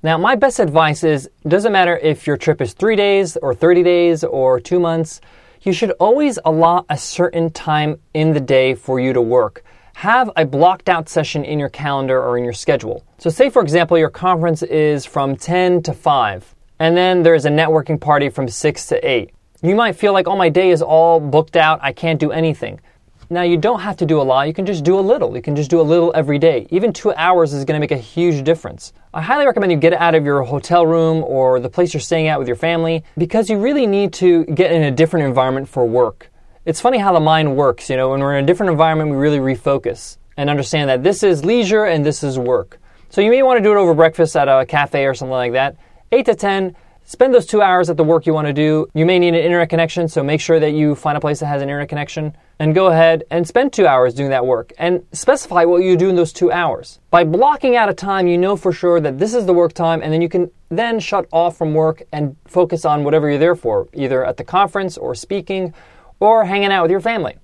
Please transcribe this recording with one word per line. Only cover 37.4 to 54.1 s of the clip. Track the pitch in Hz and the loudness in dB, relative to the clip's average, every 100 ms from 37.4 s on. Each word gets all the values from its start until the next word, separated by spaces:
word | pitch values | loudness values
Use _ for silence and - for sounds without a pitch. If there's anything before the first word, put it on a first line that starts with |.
| 156 135 | 0 0
works, | 139 120 - | 0 0 -4
you | 131 | -2
know, | 131 | 0
when | 135 | -2
we're | 139 139 | -2 -2
in | 139 | 0
a | |
different | 180 202 | 0 0
environment, | 156 160 156 156 | 2 2 0 -2
we | 139 | 0
really | 147 147 | 0 0
refocus | 131 131 - 139 117 95 - - _ - | -2 -4 -2 -2 -4 -10 -14 -20 _ -6
and | 143 | -4
understand | 147 135 156 143 | -4 -2 -2 0
that | 131 | 0
this | 151 196 | 0 0
is | 202 165 156 | 0 0 0
leisure | 240 202 214 214 | 0 0 0 0
and | 160 | 0
this | 147 147 | -2 -4
is | 147 131 | -6 -4
work. | 123 123 - - _ _ - | -2 -2 -2 -14 _ _ -10
So | - | -2
you | 208 | 2
may | 247 | 4
wanna | 262 247 | 4 4
do | 208 | 4
it | 208 | 2
over | 185 | 2
breakfast | 156 165 156 160 160 | 4 2 4 0 0
at | 139 | 2
a | 135 131 | 2 2
cafe | 147 143 147 139 | -2 -2 0 -2
or | |
something | 131 131 | -2 -6
like | 131 123 | -4 -2
that. | 123 139 - - - _ | -2 -4 -6 -20 -20 _
Eight | 240 262 | 0 0
to | |
ten, | 214 202 196 190 - - _ | -2 -2 -2 -4 -8 -20 _
spend | _ - 254 | _ 0 4
those | 247 165 | 4 2
two | 214 | 2
hours | 196 180 170 | 2 2 0
at | 160 | 0
the | |
work | 156 165 160 | 2 2 2
you | |
wanna | 156 151 | -2 -2
do. | 143 151 156 156 151 | 0 0 0 -2 0
You | 160 | 2
may | 185 | 4
need | 175 170 | 2 2
an | |
internet | 165 175 165 | 2 0 0
connection, | 165 165 - 165 | 0 -2 -2 -4
so | 160 | -2
make | 139 151 | -2 -2
sure | - 165 | 2 2
that | 151 | 2
you | 151 151 143 | 0 0 0
find | 151 147 | -4 -4
a | |
place | 151 147 | -4 -4
that | 147 | -4
has | 143 | -4
an | 139 | -4
internet | 143 147 | -6 -8
connection. | 147 143 - 151 - _ _ | -8 -8 -8 -8 -10 _ _
And | 151 156 | 0 4
go | 190 | 4
ahead | 160 165 165 - | 6 4 4 -2
and | 170 175 | -4 0
spend | - 277 | 0 0
two | - 180 | 2 2
hours | 131 127 | 4 2